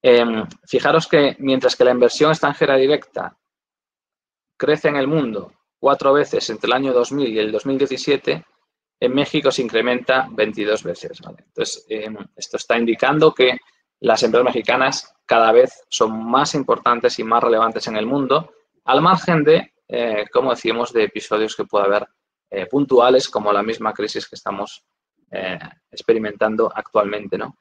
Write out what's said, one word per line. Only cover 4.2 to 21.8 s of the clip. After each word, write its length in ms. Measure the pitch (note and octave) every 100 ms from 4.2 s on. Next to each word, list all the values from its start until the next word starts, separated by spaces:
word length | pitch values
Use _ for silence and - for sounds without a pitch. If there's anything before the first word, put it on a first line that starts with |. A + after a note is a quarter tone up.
| _ _ _ _
crece 340 | C3 D3+ D#3+
en 80 | D3
el 100 | C3+
mundo 440 | D#3+ C3 G#2 F#2 _ _ _
cuatro 340 | C3+ C#3 C#3+
veces 340 | C#3 C#3+ G2+ -
entre 160 | G#2+ -
el 60 |
año 200 | B2+ C3+
dos 180 | B2 A#2+
mil 220 | C#3 C3+
y 60 | A2
el 120 | G#2+
dos 140 | G#2+ C#3
mil 140 | C3+
diecisiete, 680 | C3+ C3 - C3+ - D#3 - _ _ _ _ _
en 120 | B2 C3
México 340 | C#3 D#3 C#3+
se 120 | -
incrementa 640 | A#2+ A2+ A#2 B2 B2 B2+ A2
veintidós 540 | A2+ G#2+ A2 G#2 G#2+
veces, 380 | - F2 - -
¿vale? 160 | - - _
Entonces, 380 | - A2+ - _
em, 300 | A2 G#2+ G#2+ G2 -
esto 220 | - -
está 200 | - A#2
indicando 560 | A#2 A2 B2+ D3+ D#3
que 240 | - B2+ B2 _ _ _ _
las 200 | A#2+ A2
empresas 200 | A#2 A#2
mexicanas 720 | B2+ A#2 G#2+ B2 C3 C3 - _ -
cada 280 | A#2 A2+
vez 320 | A#2 B2+ - _
son 420 | - A2 A2 A2+
más 240 | B2 D3
importantes 640 | D3+ B2+ A#2 - A#2+ A#2+ A#2+
y 60 |
más 180 | A2+ A#2
relevantes 460 | A#2+ A2+ A2 A2 A#2+
en 80 | G#2+
el 100 | A2
mundo, 460 | C#3 C3 C#3 E3 _ _ _
al 180 | - C3+
margen 440 | E3 F#3 - E3 D3
de, 260 | E3 - _ _
eh, 380 | A#2+ A#2+ G#2+ G#2
como 160 | B2+ C3
decíamos, 420 | A#2 A2+ A#2 A#2
de 120 | A#2
episodios 520 | G#2 G#2+ - G#2+ A2 -
que 80 |
pueda 220 | G#2 G#2+